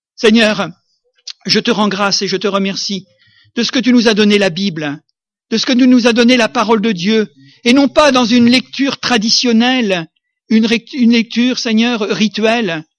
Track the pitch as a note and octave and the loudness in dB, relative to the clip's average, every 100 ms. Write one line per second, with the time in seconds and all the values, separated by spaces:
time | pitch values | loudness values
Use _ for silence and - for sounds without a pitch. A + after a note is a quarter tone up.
0 | _ - A#3+ A3+ G#3+ G#3 E3+ - _ _ | _ -2 2 4 2 -2 -6 -10 _ _
1 | _ _ - - G3+ G#3+ A#3+ G3 G#3+ F#3+ | _ _ -20 -16 -4 -2 -2 -2 -2 -2
2 | G3+ F#3+ G3 F#3 G3+ G3 G3 F3 - F#3+ | -2 -2 -4 -4 -4 -2 -4 -6 -8 -10
3 | - _ _ _ _ - A3 C4+ A#3+ B3 | -12 _ _ _ _ -6 -4 -2 2 2
4 | A3+ G#3 G#3 G#3 G3 E3 G3 D#3+ D3 D3 | 2 2 2 2 0 -2 -6 -6 -8 -10
5 | _ _ _ _ _ F3+ - B3 B3+ B3+ | _ _ _ _ _ -4 -2 2 4 4
6 | A#3 A3+ A#3+ B3+ A3 B3 G#3 A3+ A3+ F3+ | 2 2 2 2 0 -2 0 0 0 -2
7 | F#3 A3 G#3 _ - _ A#3 C4+ C#4 D#4+ | 0 0 -2 _ -20 _ 0 2 2 2
8 | D4+ B3+ A#3 B3 A#3+ B3 - - C#4 - | 2 2 2 2 4 2 -2 -4 -4 -4
9 | - A#3+ G#3+ - B3+ A3+ B3 C4 G#3+ F3+ | -4 -2 0 -2 0 2 2 0 -2 -4
10 | D#3+ _ _ _ _ A3 A3+ A#3 A#3 D4 | -6 _ _ _ _ 0 2 -2 -4 -2
11 | A#3 A#3 A3+ A3+ B3 B3 A#3+ A3 A#3+ A#3 | 2 2 0 -2 -2 -2 -2 0 0 -2
12 | G#3 F3+ G#3+ G#3 A3 A#3 G#3 D#3+ D#3 | -4 -2 -2 0 -2 0 -2 -6 -12